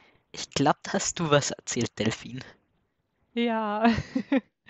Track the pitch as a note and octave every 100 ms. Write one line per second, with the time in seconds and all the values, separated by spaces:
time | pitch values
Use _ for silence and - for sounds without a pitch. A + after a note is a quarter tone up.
0 | _ _ _ - - - C#3+ - - G3
1 | - - E3 C#3+ - - - - A#2 -
2 | G#2+ - A#2 B2 - - _ _ _ _
3 | _ _ _ A#3+ A#3 A3+ G#3+ G#3 A#3 A3
4 | - - - C4+ - _ -